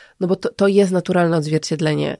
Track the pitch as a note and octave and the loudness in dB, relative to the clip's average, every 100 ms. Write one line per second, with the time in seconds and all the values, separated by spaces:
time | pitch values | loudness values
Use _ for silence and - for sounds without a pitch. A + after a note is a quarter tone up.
0 | - - F3+ F#3 - - G3+ G3 F#3+ F#3 | -20 -6 -4 -2 -4 0 2 4 2 0
1 | F3 F3+ E3+ E3 D3+ D#3 - D#3 D3+ D3+ | 0 0 2 0 0 -4 -2 -2 -2 -2
2 | D3 C#3+ | -4 -6